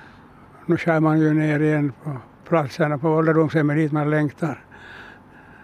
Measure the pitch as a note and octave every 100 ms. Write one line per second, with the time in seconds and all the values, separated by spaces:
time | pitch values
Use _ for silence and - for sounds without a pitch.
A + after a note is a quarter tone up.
0 | - - - - - - - E3 - D#3+
1 | D#3 D#3 D#3 D#3 D3+ D3 D3+ D3+ C#3+ -
2 | D#3 B2+ - - - E3 C#3 - D3+ D3
3 | D#3+ D#3 D#3+ D#3+ D3+ D#3+ D3 D3 D3+ D3+
4 | D3 D3+ D3 - A#2+ A#2+ - - - -
5 | - - - - - -